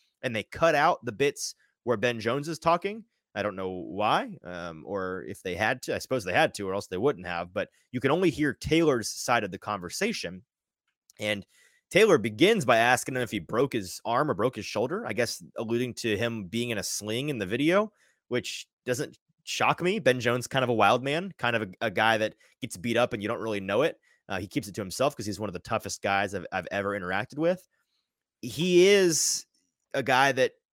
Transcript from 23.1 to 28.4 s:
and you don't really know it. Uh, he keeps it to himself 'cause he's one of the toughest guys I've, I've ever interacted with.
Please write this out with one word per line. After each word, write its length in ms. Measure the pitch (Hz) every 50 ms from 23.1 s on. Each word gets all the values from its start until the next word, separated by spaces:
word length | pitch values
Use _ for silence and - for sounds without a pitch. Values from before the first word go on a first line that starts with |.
| -
and 100 | 107 101
you 60 | 104
don't 120 | 117 85
really 200 | 104 113 107 101
know 220 | 95 95 98 - -
it. 140 | 160 - _ _ _ _ _ _ -
Uh, 100 | 101 92
he 80 | 85
keeps 220 | 92 - 139 101 104
it 60 | 90
to 60 | -
himself 360 | 101 92 - - 123 - -
'cause 100 | - 104
he's 140 | 104 98 82
one 80 | 107 101
of 60 | 87
the 60 | 87
toughest 420 | - - 117 101 - 98 - - -
guys 320 | 101 98 98 101 98 98
I've, 120 | 92 82 - -
I've 160 | 95 85 -
ever 280 | - 101 98 101 101 101
interacted 400 | 90 90 92 101 110 - - 143
with. 280 | 160 170 185 175 _ _ _ _ _ _ _ _ _ _ _ _ _ _ _ -